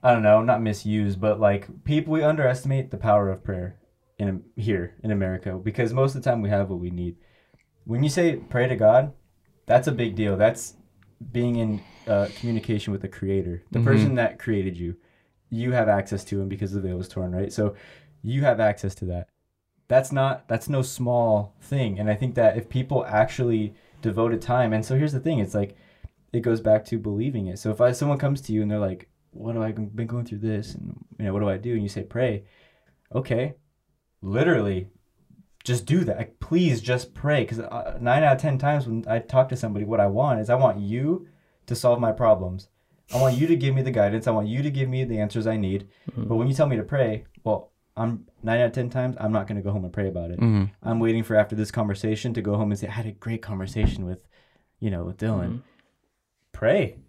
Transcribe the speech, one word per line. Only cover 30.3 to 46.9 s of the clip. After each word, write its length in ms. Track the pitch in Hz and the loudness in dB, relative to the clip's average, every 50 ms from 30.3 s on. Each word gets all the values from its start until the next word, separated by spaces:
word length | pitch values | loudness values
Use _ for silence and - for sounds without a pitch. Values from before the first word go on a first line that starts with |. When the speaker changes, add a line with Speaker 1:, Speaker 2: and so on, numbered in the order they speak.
| 107 104 | -8 -6
Speaker 1:
this, 360 | 104 110 107 101 107 - - | -4 -4 -4 -4 -6 -8 -10
and, 300 | - 50 50 50 - - _ - _ | -12 -12 -12 -12 -14 -18 _ -12 _
you 80 | 110 | -4
know, 60 | 98 95 | -2 -2
what 60 | 101 | 0
do 80 | 104 101 | 0 0
I 80 | 95 92 | -2 -2
do?" 160 | 101 120 120 | -4 -4 -2
And 80 | 113 104 | -2 -2
you 60 | 101 | -4
say, 140 | - - 90 | -6 -8 -10
"Pray." 400 | - - 120 127 127 107 101 - _ _ _ _ _ _ _ _ _ _ _ _ _ - | -6 -4 -2 -2 0 -2 -4 -8 _ _ _ _ _ _ _ _ _ _ _ _ _ -6
Okay, 400 | 123 131 - 131 117 127 147 143 _ _ _ _ _ _ _ _ _ _ _ _ _ - | -6 -4 -2 -2 -2 -2 -4 -6 _ _ _ _ _ _ _ _ _ _ _ _ _ -8
literally, 680 | 95 98 117 147 170 170 127 104 101 95 92 90 - _ _ _ _ _ _ _ _ - _ - _ _ _ - | -4 0 2 4 4 4 2 2 0 -2 -4 -4 -8 _ _ _ _ _ _ _ _ -20 _ -20 _ _ _ -4
just 220 | - 123 117 95 | -2 -2 -2 0
do 200 | - 143 180 185 | 2 2 2 2
that. 120 | - - | 0 -2
Like, 240 | - 113 - _ _ | -4 -6 -10 _ _
please 400 | - - 160 170 180 165 127 110 | -8 0 2 2 4 4 2 0
just 320 | 101 110 127 123 - - _ | 0 -2 -2 -2 -2 -8 _
pray. 300 | - - 147 151 139 113 | -6 0 0 2 2 2
'Cause, 140 | - 117 113 | 0 -4 -8
uh, 380 | - - - 117 - - - - | -8 -8 -8 -8 -8 -6 -6 -2
nine 220 | 120 120 123 143 156 | 2 2 4 6 6
out 140 | 147 135 | 6 4
of 40 | 131 - | 4 2
ten 140 | 151 139 | 0 0
times 300 | 131 135 143 151 147 135 | 0 2 2 0 0 0
when 180 | 120 113 113 107 | -2 -4 -4 -2
I 120 | - 110 117 | -2 -2 -2
talk 320 | - - - 131 131 131 | -2 0 2 4 4 4
to 60 | 131 | 2
somebody, 280 | 123 - 110 104 104 107 | -4 -4 -4 -4 -4 -4
what 160 | 101 113 107 | -2 2 2
I 60 | 101 | 2
want 340 | 101 98 107 135 147 127 110 | 2 4 2 2 2 2 0
is 80 | 110 104 | 2 2
I 60 | 123 | 2
want 240 | 127 131 - 98 101 | 4 4 2 2 0
you 480 | 104 101 107 120 135 151 170 175 - - _ _ _ _ _ _ _ | -4 -4 -4 -2 0 0 -2 -2 -4 -12 _ _ _ _ _ _ _
to 80 | - 120 | -8 -8
solve 260 | - - 123 120 120 | 0 2 2 2 2
my 120 | 123 113 107 | 2 -2 0
problems. 560 | - 127 110 107 95 92 90 90 92 - _ _ _ _ _ _ _ _ _ - | 2 4 4 4 4 2 -6 -8 -10 -12 _ _ _ _ _ _ _ _ _ 0
I 60 | 123 | 2
want 160 | 131 131 127 | 4 4 4
you 100 | 123 151 | 2 2
to 100 | 165 170 | 2 2
give 180 | 147 131 135 135 | 2 2 0 0
me 80 | 135 131 | 0 0
the 80 | 131 | 0
guidance. 360 | 127 110 101 101 104 113 107 | 2 2 2 2 2 0 0
I 40 | 127 | 0
want 180 | 113 110 104 104 | 0 0 0 -2
you 140 | 113 131 139 | -2 -2 -2
to 80 | 151 | -2
give 180 | 139 135 135 127 | -2 -2 -2 -2
me 160 | 127 131 131 | -2 -2 -2
the 140 | 120 113 107 | -2 -2 -2
answers 260 | 104 104 - 117 107 | -2 -2 -2 -2 -2
I 120 | 113 110 110 | 0 0 0
need. 280 | 101 95 95 98 - - _ _ _ - | -2 -2 -2 -4 -6 -8 _ _ _ -12
Speaker 3:
Mm-hmm. 180 | - 123 113 107 | -8 -6 -4 -2
Speaker 1:
But 80 | 117 | 0
when 120 | 113 120 131 | 0 2 0
you 60 | 139 | 2
tell 120 | 135 156 | 2 2
me 100 | 143 131 | 2 2
to 60 | 110 104 | -2 -4
pray, 440 | - | -4